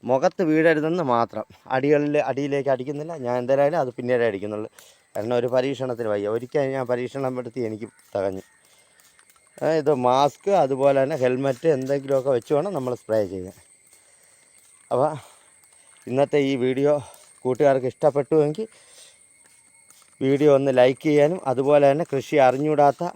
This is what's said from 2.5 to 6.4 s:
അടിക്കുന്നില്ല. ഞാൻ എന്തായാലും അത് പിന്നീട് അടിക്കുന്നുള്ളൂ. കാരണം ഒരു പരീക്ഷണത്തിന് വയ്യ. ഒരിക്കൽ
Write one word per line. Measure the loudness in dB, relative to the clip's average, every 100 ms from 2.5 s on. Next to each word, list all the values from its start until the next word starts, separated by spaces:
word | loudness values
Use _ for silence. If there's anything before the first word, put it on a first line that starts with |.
| -4 -2
അടിക്കുന്നില്ല. | -4 -4 -10 -10 -10
ഞാൻ | -4 -4
എന്തായാലും | 0 2 2 0
അത് | -4 -4
പിന്നീട് | -2 0 0
അടിക്കുന്നുള്ളൂ. | -2 -6 -8 -10 -16 -20 _ _
കാരണം | -8 -2 -2
ഒരു | 0
പരീക്ഷണത്തിന് | -2 -2 -4 -8 -6 -4
വയ്യ. | -2 -2
ഒരിക്കൽ | -4